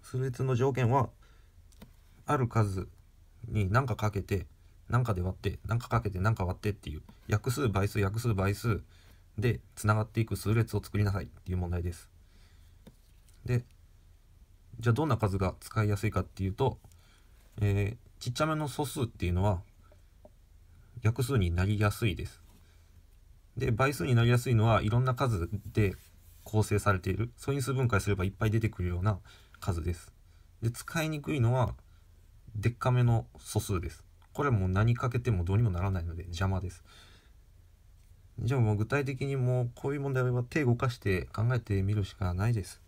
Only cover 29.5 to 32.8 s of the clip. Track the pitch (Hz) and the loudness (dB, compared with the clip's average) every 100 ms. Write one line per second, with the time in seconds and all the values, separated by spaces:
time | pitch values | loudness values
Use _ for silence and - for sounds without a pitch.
29.5 | - - 87 80 87 - - - - - | -8 -4 -4 -4 -6 -10 -20 -20 -20 -20
30.5 | - 117 120 - 165 156 156 151 151 113 | -6 -6 -4 -6 -2 -2 -4 -4 0 2
31.5 | 127 117 - - - - - - - - | 2 0 -4 -18 -20 -20 -20 -20 -20 -12
32.5 | 107 98 120 | -2 -2 0